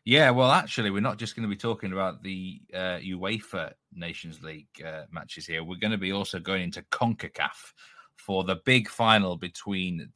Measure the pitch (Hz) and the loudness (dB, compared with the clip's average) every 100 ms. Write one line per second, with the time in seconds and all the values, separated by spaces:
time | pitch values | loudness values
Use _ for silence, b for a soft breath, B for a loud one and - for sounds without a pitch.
0 | - 135 143 123 127 165 113 - 104 98 | 4 8 8 8 6 6 2 -2 0 0
1 | 120 107 113 - 110 101 117 107 98 92 | 0 -2 -8 -6 -6 -4 -4 -4 -4 -2
2 | 95 - 98 95 92 - - 92 92 87 | -4 -4 -8 -8 -8 -12 -12 -6 -4 -4
3 | 95 90 92 110 - 95 78 - _ 87 | -6 -6 -4 -4 -4 -6 -6 -10 _ -12
4 | 85 82 85 78 80 78 71 - 80 78 | -10 -10 -14 -14 -14 -14 -18 -14 -12 -12
5 | 73 80 - - 80 82 82 90 107 107 | -12 -14 -12 -14 -8 -6 -6 -4 0 0
6 | 92 98 95 92 85 95 87 90 - - | 0 -2 -4 -6 -2 -2 -2 -6 -8 -2
7 | 120 113 85 - 71 - - b b b | 0 0 -6 -4 -6 -6 -18 b b b
8 | b _ - 95 92 87 - 127 104 - | b _ -2 -2 0 -2 4 4 4 0
9 | 113 110 95 85 90 - - 98 92 85 | 6 6 6 0 -6 -10 -6 -4 -2 -4
10 | - | -8